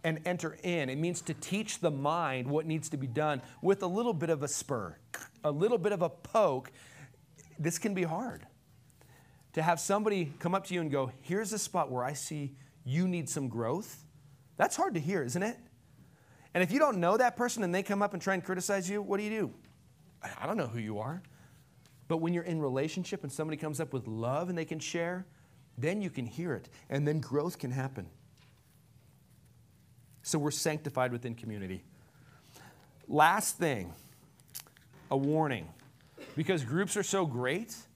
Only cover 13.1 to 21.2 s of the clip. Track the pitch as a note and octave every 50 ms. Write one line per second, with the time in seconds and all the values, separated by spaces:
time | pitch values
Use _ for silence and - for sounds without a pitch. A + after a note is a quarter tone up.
13.1 | F3+ F3 D3 - - D#3 C#3 B2+ G2+ A#2 A#2 A2+ C#3 F#3 A3 - - - - -
14.1 | - - - - - - - - - - F#3 - - - F4 G4 A#3 E3 C3+ D#3+
15.1 | G3+ F3 C3+ B2 A#2+ F3 G3 A3+ B3 - - - - - - - - - - -
16.1 | - - - - - - - - - F3 F#3 D3+ G3+ C#4+ D4+ C#4+ A3+ F3+ E3+ F3
17.1 | G3+ A#3 B3+ A#3+ A#3 - A#3+ A#3+ - - G#3 E3+ F3 F#3+ G3 - G3+ G3 G#3 G3+
18.1 | G3+ E3+ - F#3+ F#3+ F3+ - - F#3 F#3 F3+ - G3+ G3 F3+ F3+ G3+ G#3 G3+ G3
19.1 | G3+ G3 G#3+ G#3 A3 A3 F#3 - - - - - - - - - - _ - -
20.1 | - - - - - - - D3 G#3 A3 D3+ A2+ A2 A#2+ A2 G#2+ G#2+ G#2 A2 C3
21.1 | D#3+ F#3